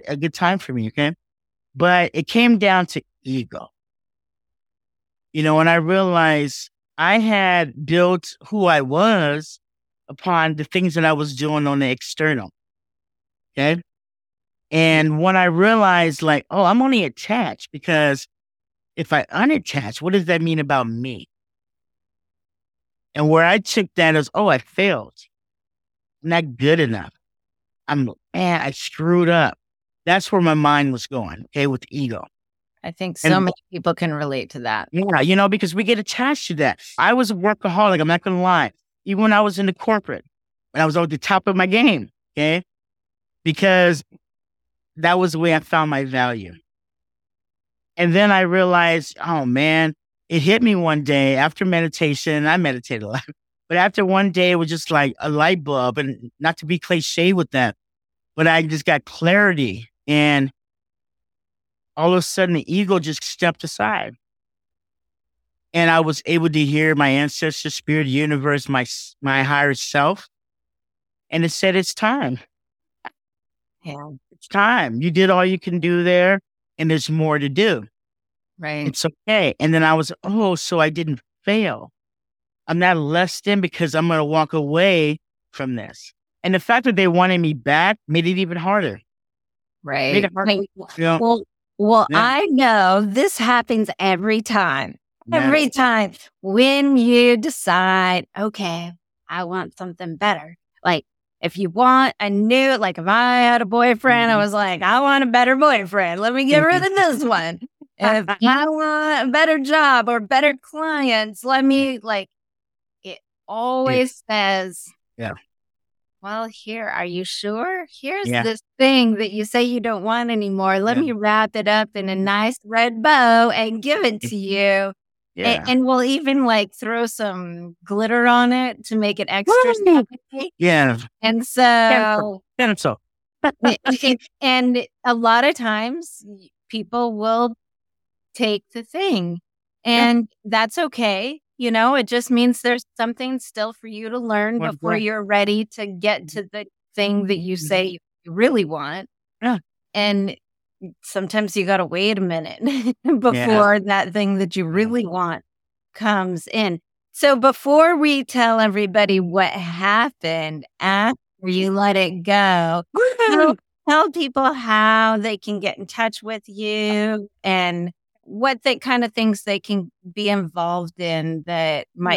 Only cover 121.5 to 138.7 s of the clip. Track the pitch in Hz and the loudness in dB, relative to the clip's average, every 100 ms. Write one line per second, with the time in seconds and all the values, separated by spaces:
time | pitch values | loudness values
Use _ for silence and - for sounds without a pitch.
121.5 | 220 208 214 214 202 190 190 196 202 220 | -2 0 0 0 -6 -4 -2 0 0 -2
122.5 | 254 208 226 240 226 302 294 240 226 233 | -4 -4 0 0 2 4 6 6 6 4
123.5 | - 220 220 269 311 262 214 120 208 196 | 2 -2 -4 -2 0 0 -2 -6 -6 -4
124.5 | 196 196 196 196 - _ _ _ 170 214 | 0 2 2 0 -8 _ _ _ -4 -2
125.5 | 185 202 254 254 254 247 277 277 277 247 | 0 0 0 2 2 0 0 0 0 2
126.5 | 220 202 - 220 233 233 - 208 185 175 | 0 0 -6 -6 -4 -4 -4 -8 -8 -10
127.5 | 170 175 170 - 202 220 240 240 240 240 | -12 -16 -18 -8 -4 0 2 4 4 4
128.5 | 254 254 - - 220 208 202 196 196 214 | 2 -2 -6 -4 -2 0 -2 -4 -2 2
129.5 | 480 508 453 381 302 214 254 _ 269 339 | 4 4 2 4 4 2 -6 _ -12 -12
130.5 | - 175 160 135 117 113 _ 220 226 247 | -2 2 4 2 0 -6 _ -2 -2 -2
131.5 | 247 247 233 226 220 214 214 214 190 _ | 2 4 6 4 4 2 0 -4 -10 _
132.5 | - 240 196 147 107 _ _ _ _ 294 | -2 0 0 -2 -4 _ _ _ _ -4
133.5 | - 233 - 269 254 269 247 - _ 269 | 0 0 0 0 0 0 -2 -6 _ 0
134.5 | 254 247 247 - _ 247 233 233 233 277 | 2 2 0 -4 _ -2 0 2 4 4
135.5 | 320 233 214 233 330 330 - 208 196 170 | 0 -2 -4 -4 -8 -12 -20 -20 -20 _
136.5 | _ _ 220 - 240 240 214 220 226 240 | _ _ -10 -6 -4 -4 -2 0 0 0
137.5 | 233 _ _ _ _ _ _ _ - 220 | -4 _ _ _ _ _ _ _ -4 -2
138.5 | 208 - | -2 -6